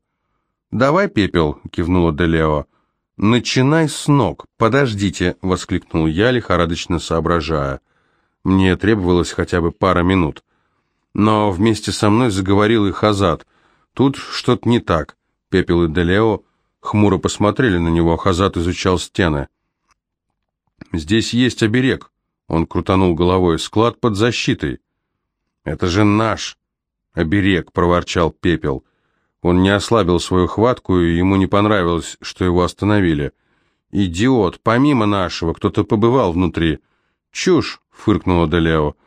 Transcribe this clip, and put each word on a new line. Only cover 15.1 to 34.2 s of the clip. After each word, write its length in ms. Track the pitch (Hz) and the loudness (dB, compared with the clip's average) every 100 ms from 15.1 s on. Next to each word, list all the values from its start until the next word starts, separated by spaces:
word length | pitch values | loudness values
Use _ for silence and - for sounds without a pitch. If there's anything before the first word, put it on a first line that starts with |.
| - _ _ _ | -12 _ _ _
Пепел 360 | 95 85 85 85 | -2 2 2 0
и 20 | |
Делео 560 | 78 85 98 113 101 _ _ _ _ | 0 0 2 0 -2 _ _ _ _
хмуро 360 | - 104 104 92 | -4 2 2 2
посмотрели 600 | 92 - 101 101 127 87 | -2 -2 0 0 0 0
на 100 | 85 | 0
него, 260 | 82 82 | 0 0
а 40 | 82 | 0
Хазат 400 | 101 87 95 87 | 0 0 0 -2
изучал 420 | 85 85 95 90 | -4 -2 -2 -2
стены. 480 | - - 87 73 67 _ _ _ _ _ _ _ _ _ _ _ _ - - | -4 -2 -2 -2 -6 _ _ _ _ _ _ _ _ _ _ _ _ -20 -10
"Здесь 420 | 87 78 113 107 | -8 -2 -2 0
есть 300 | 120 127 - | 0 0 0
оберег", 480 | 110 123 131 78 - _ _ _ - | 0 0 0 -2 -8 _ _ _ -6
он 200 | 82 80 | -4 -2
крутанул 480 | 87 85 95 92 80 | -4 0 2 2 2
головой, — 440 | 87 92 90 78 | 2 2 2 0
"склад 400 | - 104 117 - | -2 0 0 0
под 160 | 120 98 | -2 0
защитой". 640 | 120 - - 117 71 60 _ _ _ _ _ _ _ _ | -2 -2 -4 -4 -4 -8 _ _ _ _ _ _ _ _
"Это 240 | 73 78 92 | -10 -4 -2
же 160 | 95 | 2
наш 540 | 104 104 110 95 - - _ _ _ _ _ | 2 2 0 -4 -8 -14 _ _ _ _ _
оберег", 580 | - 80 101 98 87 - | -6 -2 0 2 0 -2
проворчал 600 | - 87 87 - 92 80 | -2 0 0 -2 -2 -2
Пепел. 520 | - 90 78 76 65 - _ _ _ _ _ | -2 -2 -2 -2 -6 -10 _ _ _ _ _
Он 200 | 87 90 | 0 2
не 80 | 95 | 4
ослабил 500 | 101 - 117 87 87 | 2 2 0 2 0
свою 280 | - 92 87 | 0 0 0
хватку, 520 | - 117 127 - 90 | 0 0 0 -2 0
и 180 | 85 85 | 2 2
ему 180 | 95 98 | 2 2
не 100 | 92 | 2
понравилось, 680 | 101 104 104 87 85 - - | 0 2 2 0 -2 -6 -14
что 240 | - - 92 | -14 -4 0
его 180 | 87 | 0
остановили. 680 | 87 - 101 104 90 73 69 - _ _ _ _ _ | 0 -2 0 2 2 0 -4 -8 _ _ _ _ _
"Идиот, 680 | 95 95 82 | -4 -2 0